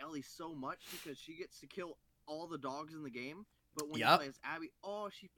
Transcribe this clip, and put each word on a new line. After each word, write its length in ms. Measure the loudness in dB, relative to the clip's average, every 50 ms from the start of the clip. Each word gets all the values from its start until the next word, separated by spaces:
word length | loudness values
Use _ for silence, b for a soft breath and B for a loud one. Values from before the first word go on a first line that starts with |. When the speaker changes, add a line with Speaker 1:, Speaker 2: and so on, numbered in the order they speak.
Speaker 1:
Ellie 220 | -8 -6 -6 -6
so 320 | -6 -8 -8 -8 -8 -6 -6
much 240 | -4 -4 -4 -4 -6 -8 -10
because 280 | -10 -8 -8 -8 -10 -10
she 160 | -10 -12 -10
gets 220 | -10 -10 -10 -12 -16
to 60 | -18
kill 320 | -10 -6 -6 -6 -6 -8 -12 _ -20 _ _ -8
all 200 | -6 -4 -4 -4
the 120 | -4 -4 -2
dogs 360 | -2 -2 -2 -2 -4 -6 -8
in 80 | -8
the 80 | -6 -6
game, 360 | -4 -4 -4 -6 -6 -10 -12 -16 _ _ _ _ -6
but 140 | -4 -4 0
when 100 | 2 6
Speaker 2:
Yup. 220 | 10 12 12 10
Speaker 1:
you 60 | 10
play 20 | 4
as 100 | -6 -6 -4
Abby, 260 | -4 -2 -2 -4 -8 -10 _ -6
oh, 240 | -4 -4 -4 -4 -6
she 180 | -8 -10 -16 -18 -14